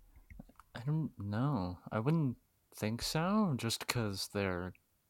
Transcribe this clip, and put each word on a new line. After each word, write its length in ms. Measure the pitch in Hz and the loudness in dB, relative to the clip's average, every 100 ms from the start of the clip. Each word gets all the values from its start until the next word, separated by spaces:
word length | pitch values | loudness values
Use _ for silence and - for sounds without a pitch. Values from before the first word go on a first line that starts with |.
| - - - - - - - - | -20 -20 -20 -18 -20 -20 -16 -6
I 40 | 127 | -2
don't 260 | 156 147 - | 0 0 -4
know. 580 | 101 104 143 123 90 90 - | -2 0 2 0 -2 -6 -4
I 80 | 110 | -2
wouldn't 380 | 123 165 139 117 _ _ _ - | 2 2 2 -2 _ _ _ -4
think 260 | 107 117 | -2 -2
so, 500 | - 156 180 214 196 120 | -2 0 2 4 4 2
just 320 | 113 - - | 0 -2 -2
'cause 420 | 123 107 98 - | 0 0 -2 -2
they're, 400 | 101 98 87 90 - _ _ | 0 2 0 -2 -8 _ _